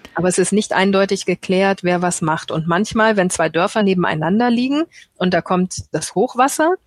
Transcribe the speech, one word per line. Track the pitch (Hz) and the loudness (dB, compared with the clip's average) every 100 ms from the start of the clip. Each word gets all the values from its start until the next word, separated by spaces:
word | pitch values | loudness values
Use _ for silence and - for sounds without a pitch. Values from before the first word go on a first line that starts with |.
| - | -10
Aber | - 185 | -2 0
es | 180 | 2
ist | 180 | 2
nicht | 196 - | 0 0
eindeutig | 190 190 196 196 196 - | 0 2 2 0 -2 -4
geklärt, | 175 - 185 196 196 | -4 -2 0 2 0
wer | 180 180 | 0 0
was | 175 - | 0 -2
macht. | 160 160 - | -2 -2 -4
Und | 160 160 | -6 0
manchmal, | 170 214 226 220 208 | 0 0 2 2 2
wenn | 180 | 0
zwei | - 160 | 0 -2
Dörfer | 160 190 226 | 0 0 0
nebeneinander | 196 185 175 156 156 202 240 | 0 2 0 0 0 2 2
liegen | 233 254 285 330 - - - | 0 0 -2 -4 -8 -16 -4
und | 185 | 0
da | 180 | 0
kommt | - 180 185 - - | 0 0 -2 -6 -8
das | 151 - | -8 -4
Hochwasser | - 247 240 262 - 320 370 | -2 0 2 0 2 0 0